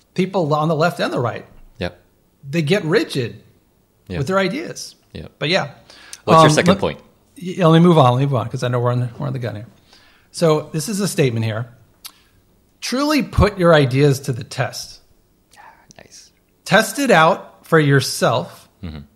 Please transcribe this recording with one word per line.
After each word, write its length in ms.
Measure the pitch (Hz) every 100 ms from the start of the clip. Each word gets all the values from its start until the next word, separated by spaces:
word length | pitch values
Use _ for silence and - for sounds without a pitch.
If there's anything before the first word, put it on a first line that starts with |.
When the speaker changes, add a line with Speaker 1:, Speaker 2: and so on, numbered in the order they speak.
| _
Speaker 1:
people 380 | - 185 190 147
on 140 | 151 156
the 80 | 151
left 240 | 175 170
and 120 | 233
the 60 | 311
right, 280 | 117 - - - - -
Speaker 2:
Yep. 220 | 87 - _ _ _ _ 139
Speaker 1:
they 140 | 170
get 220 | 143 202
rigid 580 | 156 214 320 143 113 98 _ _ _ _ _ _ -
Speaker 2:
Yep. 100 | 160
Speaker 1:
with 80 | 131
their 100 | 190
ideas. 560 | 185 277 - - - _ _
Speaker 2:
Yep. 180 | - - -
Speaker 1:
But 80 | 147
yeah. 220 | 180 135 - _ - - -
Speaker 2:
What's 140 | - 160
your 60 | 156
Speaker 1:
Um, 20 |
Speaker 2:
second 240 | 147 175
Speaker 1:
let, 60 | 196
Speaker 2:
point? 200 | 82 71 _ _ _
Speaker 1:
yeah, 320 | - 175 180 165
let 140 | 165
me 40 | 175
move 100 | 156
on. 140 | 123
Let 80 | 123
me 60 | 139
move 80 | 131
on 120 | 117
'cause 140 | 131
I 60 | 123
know 100 | 123
we're 140 | 120
on 80 | 123
the, 100 | 120 -
we're 80 | 139
on 60 |
the 80 | 127
gun 160 | 117 107
here. 100 | 117 _ _ _ _ _ _
So 360 | - 165 151 147
this 180 | 160 147
is 100 | 196
a 80 | 196
statement 380 | - 135 113 113
here. 200 | 107 123 _ _ _ - _ _ _ _ _ _ _
"Truly 400 | - 247 294 302
put 360 | 185 - 196 196
your 160 | 170
ideas 460 | 156 135 135 147 135
to 120 | -
the 100 | 113
test. 560 | - - 110 - - - _ _ _ _ _ _ - _ _ -
Speaker 2:
Nice. 340 | - - _ _ _ _ -
Speaker 1:
Test 320 | 202 220 -
it 120 | 262
out 560 | 170 165 214 - _ -
for 120 | 160
yourself 880 | 143 139 - - 170 120 180 - _ -
Speaker 2:
Mm-hmm. 160 | 87 76 71